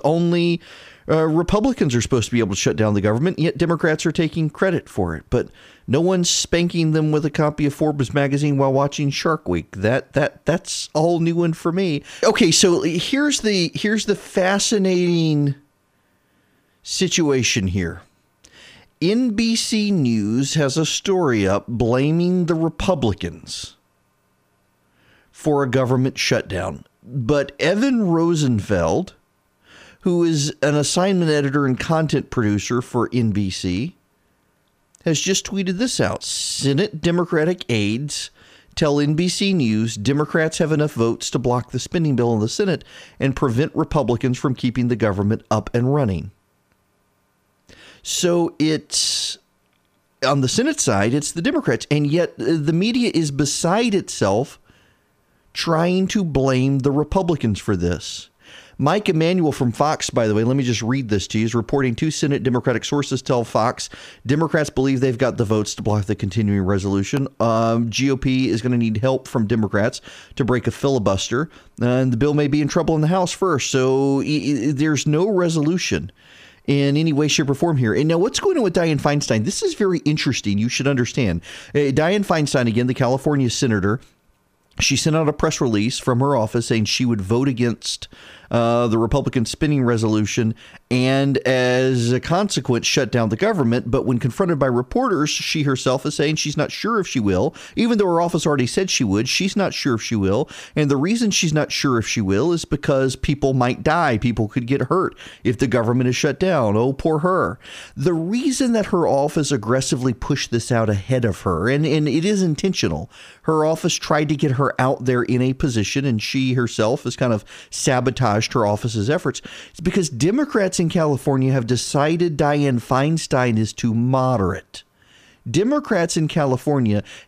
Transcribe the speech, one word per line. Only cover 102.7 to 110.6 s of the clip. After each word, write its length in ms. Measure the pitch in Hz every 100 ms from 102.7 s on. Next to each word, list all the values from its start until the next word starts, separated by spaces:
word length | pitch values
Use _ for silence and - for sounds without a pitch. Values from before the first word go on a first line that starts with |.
| 143 - 135 131 135
people 400 | - 139 135 131
might 260 | 123 -
die. 380 | 151 165 156 113
People 280 | 120 113 107
could 200 | 139 120
get 160 | 139
hurt 320 | 127 180 160 - - -
if 140 | - 110
the 80 | 135
government 420 | 120 113 123 127
is 80 | 127
shut 240 | 143 -
down. 380 | 185 160 110 104
Oh, 160 | 127
poor 260 | 135 165 156
her. 380 | 180 185 95 107 - - - -
The 160 | 143
reason 600 | 165 165 240 285 254 254
that 140 | 226 190
her 200 | 180 139
office 440 | 139 147 165 143
aggressively 640 | 139 101 131 - 135 127
pushed 380 | 113 - 143 -
this 200 | 117